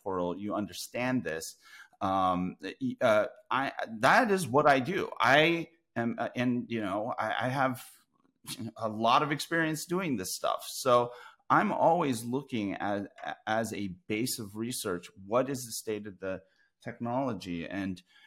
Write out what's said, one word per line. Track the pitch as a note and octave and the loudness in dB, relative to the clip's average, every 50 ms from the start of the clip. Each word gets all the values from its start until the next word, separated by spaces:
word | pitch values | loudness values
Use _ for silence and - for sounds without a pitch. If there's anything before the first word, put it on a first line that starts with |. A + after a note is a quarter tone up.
| - | -8
portal, | G#2 F#2+ F#2 F2+ F2+ F2 | -4 -2 -2 0 -2 -2
you | F#2 G2+ G#2 F#2+ | -4 -4 -4 -4
understand | F#2+ G#2 E2+ F2 - - - - A#2 B2 B2+ B2+ B2+ G2+ | -4 -4 -6 -8 -10 -12 -10 -6 -4 -2 0 0 0 -2
this. | E2 D#2 D#2+ E2 - - - _ - - - - - _ - | -2 -4 -6 -6 -10 -12 -16 _ -20 -20 -20 -20 -20 _ -6
Um, | G2+ F#2+ F#2+ F#2+ F#2 F#2 F#2 F2+ F2+ F2+ - - - F#2+ - - | -2 0 2 2 4 4 2 2 0 -2 -4 -6 -10 -10 -8 -6
y-, | C3+ B2 B2+ - | -6 -6 -2 0
uh, | B2+ A#2+ G#2+ G#2+ G2+ - - - - - | 4 4 4 4 4 2 -4 -10 -6 -4
I, | A2+ B2+ C3+ C3+ - - - - A2+ G#2+ | -2 -2 -2 -2 -4 -6 -8 -8 -2 2
that | A2 C3+ F3 G#3+ C4 G#3+ | 4 6 6 6 6 4
is | G3 F#3+ F3 | 2 0 0
what | A#2+ A#2 C#3+ D3 D3+ | 2 2 4 6 6
I | C#3 C3+ | 6 6
do. | B2 C3+ F#3+ - - - - - | 4 0 -2 -2 -4 -4 -2 2
I | - A#2+ C3 D3 D#3 E3 E3+ E3+ E3 - _ _ _ _ _ | 4 6 8 8 6 6 4 2 -2 -6 _ _ _ _ _
am, | A#2+ A#2 A#2+ - - | -2 -2 -2 -2 -4
uh, | A#2 A2 - | -4 -4 -4
and, | A#2+ B2 B2+ A#2+ A#2+ A#2+ - | -2 0 0 0 0 -2 -4
you | A#2 A2+ | -4 -4
know, | G#2+ F#2 F#2+ G#2 G#2+ A#2+ - - | -2 -2 -2 -2 -2 -4 -4 -2
I, | G#2+ A2 - - A2 | -2 -2 0 0 0
I | B2+ | 0
have | B2+ C#3+ C3 C3 B2 A#2+ - - - _ _ _ _ _ _ _ _ _ _ - - - A2 A2+ - | 0 2 0 0 0 -4 -10 -16 -20 _ _ _ _ _ _ _ _ _ _ -14 -12 -10 -10 -10 -8
a | - A2+ A2 | -6 -6 -4
lot | A2 G#2+ A2+ A#2 B2 D3 D3+ | -2 2 4 6 6 6 4
of | C#3+ D#3 | 2 0
experience | D3 - - E3+ E3 D#3+ D#3 D#3 D3+ - | -2 -2 -2 0 0 0 0 -2 -4 -4
doing | - F3 F3+ G3 E3 C3 | -2 -2 -2 0 0 -2
this | G2+ F#2 F2+ - | -2 -2 -4 -6
stuff. | - - B1 - - - - | -4 -2 -2 -2 -2 -4 -8
So | - - - C3 B2 A#2+ A#2+ A#2+ - - - - - _ _ - | -10 -2 2 4 6 6 4 2 -2 -10 -18 -20 -20 _ _ 2
I'm | C3 D#3 G3 G#3 - | 4 4 4 4 2
always | - B2 D#3 E3 F3 E3 C#3+ B2+ A2 A#2 | 2 4 4 4 4 2 2 0 -2 -4
looking | A#2+ B2 C#3 C#3+ - - A2+ G#2 G2 - | -4 -4 -4 -4 -4 -4 -2 -2 -2 -2
at, | - - G2+ G#2 G2+ G2+ - - - - D2+ - - _ | -4 -2 -2 -2 -2 -4 -6 -10 -12 -12 -10 -10 -8 _
as | G#2+ A2 A2+ A#2 G#2 G#2+ | -2 -2 0 -2 -2 -4
a | F2+ G#2 G2 F2 - _ | -6 -6 -6 -8 -10 _
base | - A2 G#2+ A#2+ B2+ - - | -6 -4 -2 -2 -4 -4 -6
of | A#2 G2 G2 | -8 -10 -8
research, | G#2+ A2+ A#2+ B2+ - - G#2+ F2+ E2+ - - - - F#2+ | -6 -6 -6 -6 -6 -4 -4 -6 -6 -6 -12 -18 -20 -8
what | G2 G#2 B2 C3+ C3 | -2 0 0 0 0
is | C#3+ B2 B2 | -2 -6 -8
the | A2+ A2+ | -10 -12
state | - - - G#2+ G#2 G#2 | -10 -6 -6 -6 -6 -6
of | G#2+ F#2+ F#2 | -10 -12 -8
the | F#2+ F#2+ F#2+ F2 - _ _ _ _ _ _ _ - | -6 -6 -6 -6 -8 _ _ _ _ _ _ _ -14
technology? | A#2 A2+ - A#2+ A#2 A#2+ B2+ C#3 C3 A2 F#2 F#2 F#2+ F2 E2+ E2 | -14 -10 -8 -6 -4 -2 -2 -2 -2 -4 -6 -6 -6 -6 -6 -6
And | - - G2 G2 F#2+ F#2 F2+ - _ _ _ _ | -8 -6 -6 -6 -6 -6 -8 -12 _ _ _ _